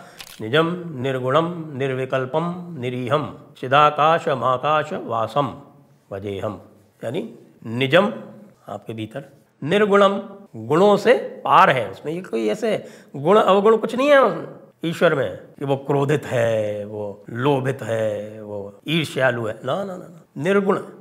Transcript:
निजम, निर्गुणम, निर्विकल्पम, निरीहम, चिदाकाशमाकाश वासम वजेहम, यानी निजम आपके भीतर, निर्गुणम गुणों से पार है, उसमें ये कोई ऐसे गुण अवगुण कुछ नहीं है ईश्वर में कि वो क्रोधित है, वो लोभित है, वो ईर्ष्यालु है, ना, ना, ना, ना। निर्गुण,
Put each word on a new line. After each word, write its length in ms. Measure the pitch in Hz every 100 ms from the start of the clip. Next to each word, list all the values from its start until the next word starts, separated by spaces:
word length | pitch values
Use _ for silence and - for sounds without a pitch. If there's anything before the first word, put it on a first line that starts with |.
| - - - -
निजम, 420 | 107 147 165 180 170
निर्गुणम, 840 | 139 131 131 127 139 165 175 156
निर्विकल्पम, 1000 | 135 135 131 131 131 131 156 170 175 175 165
निरीहम, 600 | 123 123 123 147 120 - - -
चिदाकाशमाकाश 1400 | 127 143 151 147 151 165 165 131 123 127 143 151 151
वासम 680 | 190 320 113 110 143 139 - - _ _ _ -
वजेहम, 500 | 98 101 98 107 95 - - _ -
यानी 320 | 113 135 233 - - _ 120
निजम 480 | 113 131 160 202 - - - - _ -
आपके 240 | 101 -
भीतर, 320 | 113 107 135 - _ _ -
निर्गुणम 580 | 170 196 208 202 196 202 - - - 113
गुणों 420 | 110 151 202 202
से 440 | 208 247 - - -
पार 240 | 147 185
है, 220 | 135 101
उसमें 220 | 98 147
ये 80 | 165
कोई 260 | 190 226 214
ऐसे 380 | 208 226 196 - - - 147
गुण 240 | 147 214
अवगुण 380 | - 196 208 220
कुछ 180 | 220 240
नहीं 140 | 277
है 380 | 277 240 160 139 - - _ 165
ईश्वर 300 | 160 175 151
में 240 | 110 90 - -
कि 60 | 139
वो 120 | 135
क्रोधित 480 | - 139 139 143 -
है, 600 | 127 117 110 107 104 104
वो 380 | 107 104 98 -
लोभित 520 | 117 135 139 123 135
है, 600 | 110 113 110 104 104 110
वो 360 | 107 104 101 - -
ईर्ष्यालु 600 | 165 139 143 131 120 113
है, 120 | - 123
ना, 100 | 165
ना, 80 |
ना, 140 | 202 180
ना। 280 | - - _ -
निर्गुण, 420 | 151 196 190 175 - -